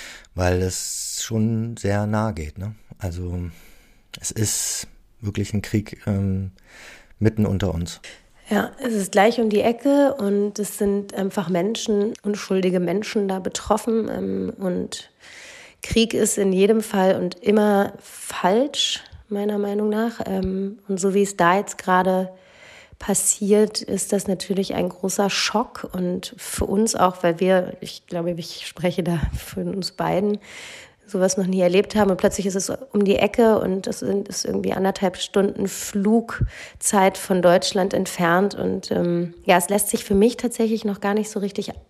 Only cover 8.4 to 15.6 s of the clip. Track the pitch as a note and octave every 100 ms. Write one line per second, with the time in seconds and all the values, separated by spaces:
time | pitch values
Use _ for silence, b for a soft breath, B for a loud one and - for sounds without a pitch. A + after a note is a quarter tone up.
8.4 | - G3+ - - C4 A3 F#3 G#3 G#3+ -
9.4 | A3 G#3 A3+ A#3 C#4 C#4+ C#4 - G3+ G3+
10.4 | G#3 G3+ G3+ - G3+ G3+ G3+ - G3 G3+
11.4 | E3 F3+ G3 A3+ - G3+ G#3 - G3+ G#3
12.4 | - F#3+ F#3 F3+ F3 F#3+ G#3+ A3 G3 F#3+
13.4 | F3 - - A3 - A3+ G#3+ - F#3+ F#3+
14.4 | F#3 - F#3+ F3+ - - - B B B
15.4 | B B